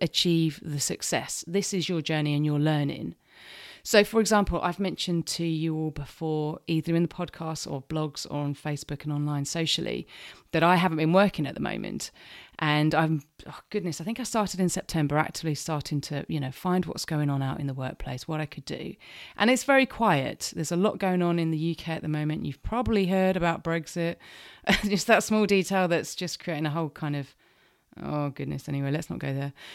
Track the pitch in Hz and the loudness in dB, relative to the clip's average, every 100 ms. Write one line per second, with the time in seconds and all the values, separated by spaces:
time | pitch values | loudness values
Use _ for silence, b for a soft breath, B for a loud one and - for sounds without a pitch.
0 | 165 - 180 165 160 - - 143 - - | 0 2 4 4 4 0 -6 -4 -2 -4
1 | - - - - - 185 202 190 165 170 | -2 -2 -2 -8 -4 -2 0 -2 0 -2
2 | 147 156 151 147 151 147 156 151 143 139 | 0 0 2 2 2 4 4 4 0 -2
3 | - 170 B B B B B B B 214 | -8 -10 B B B B B B B 4
4 | 208 226 214 214 196 175 175 175 196 - | 6 4 4 4 4 0 -2 -2 -4 -4
5 | - 170 156 - 165 160 160 156 156 147 | -2 -2 -2 -2 -2 0 -2 -2 -4 -6
6 | 135 - 160 156 151 160 - 160 160 165 | -10 -6 -4 -2 -2 -4 -2 0 2 2
7 | 170 - 175 - 165 156 - 143 - 156 | 2 -2 -8 -8 -8 -6 -6 -6 -4 -2
8 | 151 - - 147 143 143 156 147 - 147 | -2 -6 -6 -4 -2 -4 -4 -6 -6 -8
9 | 151 147 147 143 139 165 160 - - 62 | -4 -2 0 0 -2 -2 0 0 -2 -4
10 | - B B B B 160 170 180 180 160 | -6 B B B B 4 6 6 4 2
11 | 160 185 202 - 139 - - 110 101 - | 4 6 6 2 -2 -2 -4 -4 -6 -8
12 | - - B B B B 156 151 156 156 | -10 -14 B B B B 2 4 4 4
13 | 160 156 - - - - - 208 175 - | 2 0 -4 -16 -16 -16 -6 -4 -4 -4
14 | 165 226 233 226 196 185 180 - - 165 | -6 -6 -4 -2 0 2 0 0 -2 0
15 | 147 147 - - 160 147 - 151 - 147 | 2 2 0 -2 -4 -4 -2 -4 -2 -4
16 | - 143 151 160 135 - 180 185 165 - | -2 -6 -4 -4 -4 -4 0 0 0 -4
17 | - 151 147 139 135 - 139 131 131 - | -4 0 2 0 -2 -2 -4 -4 -6 -6
18 | - 127 - 156 151 - - - - - | -8 -8 -6 -6 -6 -8 -10 -8 -8 -12
19 | B B B B 214 254 - 269 262 - | B B B B 4 4 6 6 4 4
20 | 226 147 131 - - - 156 175 202 185 | 4 4 2 -4 -6 -4 -2 2 2 2
21 | 190 180 175 170 160 156 165 160 170 160 | 0 2 2 2 2 0 0 -2 -4 -4
22 | 160 151 151 151 151 - - 233 220 214 | -2 -2 -2 -2 -4 -6 -4 -2 2 2
23 | 180 190 185 185 170 165 165 165 160 175 | 4 4 4 2 0 0 -2 -4 -4 -4
24 | 170 165 B B B B B 190 208 196 | -4 -4 B B B B B 2 2 0
25 | - 208 - 214 202 196 175 196 180 165 | 4 4 4 2 4 4 2 2 2 0
26 | - - 175 - - 151 156 156 156 - | -2 -6 -8 -8 -6 -2 -2 -2 -4 -4
27 | 151 143 139 _ b b b b b - | -4 -4 -6 _ b b b b b -12
28 | 139 147 143 139 139 143 - 139 139 151 | -6 -4 -4 -4 -6 -6 -4 -4 -2 -2
29 | - - 139 135 139 - B | -4 -6 -4 -4 -6 -8 B